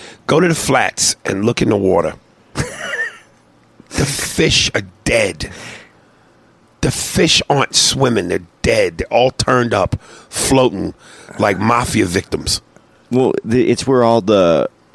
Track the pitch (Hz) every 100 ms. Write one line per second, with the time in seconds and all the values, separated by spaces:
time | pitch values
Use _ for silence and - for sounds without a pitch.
0 | - - - 147 175 156 - 131 92 -
1 | - - - 98 110 117 113 104 95 90
2 | 78 - _ _ _ - - - 605 605
3 | - - _ _ _ _ _ _ - -
4 | 139 - - - 160 - - 107 92 _
5 | - 117 98 82 - - - - - _
6 | _ _ _ _ _ _ _ - 135 -
7 | - - 160 - - 143 - - - 131
8 | 131 110 90 90 87 - 117 113 92 82
9 | - 117 127 - - 127 120 104 87 -
10 | - - - - - 135 127 95 87 -
11 | - - - - 104 92 110 120 - 107
12 | 95 92 - 76 76 - _ - _ _
13 | - 127 123 - 110 120 - 117 131 127
14 | 117 117 95 101 85 76 - _ _